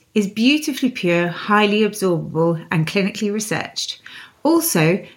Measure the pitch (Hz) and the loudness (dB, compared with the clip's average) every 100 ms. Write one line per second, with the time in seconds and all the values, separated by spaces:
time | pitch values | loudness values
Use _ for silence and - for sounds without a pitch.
0 | _ 214 190 214 240 302 302 262 254 - | _ -2 -2 0 2 2 0 -2 -2 -2
1 | 175 170 175 165 - 208 208 208 214 208 | 0 2 0 -4 0 2 4 4 2 0
2 | 190 165 156 160 165 165 - 175 160 202 | 0 0 -2 0 0 0 -2 -2 0 0
3 | 196 - 208 214 - 156 - - - - | -2 -2 -4 -4 -4 -4 -6 -8 -10 -12
4 | - - - _ 285 330 320 180 156 185 | -18 -20 -20 _ 2 2 2 2 2 2
5 | - | -4